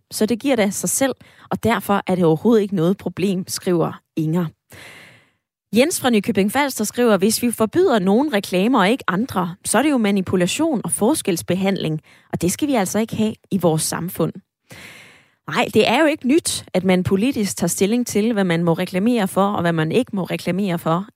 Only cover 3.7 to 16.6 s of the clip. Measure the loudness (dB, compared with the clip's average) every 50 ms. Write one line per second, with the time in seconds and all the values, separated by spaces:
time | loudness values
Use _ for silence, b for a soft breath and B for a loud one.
3.7 | 0 0 0 -2 -4 -10 _ _ -6 -4 -2 0 0 -2 -2 -4 -8 _ _ B
4.7 | B B B B B B B B B B B B B B B _ _ _ _ -2
5.7 | 2 2 2 2 0 -2 0 2 0 2 0 0 0 0 0 0 0 0 -2 -2
6.7 | -2 -4 -6 -4 -2 0 2 2 4 4 2 0 0 0 -2 -2 0 0 -2 0
7.7 | 2 2 2 4 2 2 2 2 2 2 2 2 -2 -4 -4 -2 -2 0 2 2
8.7 | 2 4 4 2 2 0 -2 -2 -2 -2 -2 -2 -4 -4 -4 -4 -6 -10 -8 0
9.7 | 0 2 2 2 2 2 2 2 0 0 0 0 0 0 0 0 0 0 0 0
10.7 | 0 -2 -2 -4 -2 0 2 2 0 0 0 -2 -4 -4 -2 -4 -2 0 0 -2
11.7 | -2 -2 -2 -4 -4 -6 b b b b b b b -2 -2 -2 -2 -2 -2 0
12.7 | 0 0 0 0 -2 -2 -4 -2 -2 -2 -2 -2 -2 _ _ -4 -4 0 2 2
13.7 | 2 2 -2 -4 -4 -6 -6 -8 -4 -4 -4 -4 -4 -10 _ _ _ _ _ B
14.7 | B B B B B B B B B B B B B B B -6 -2 -2 -2 2
15.7 | 2 2 4 4 4 4 2 2 2 0 0 0 0 2 0 -2 -6 -6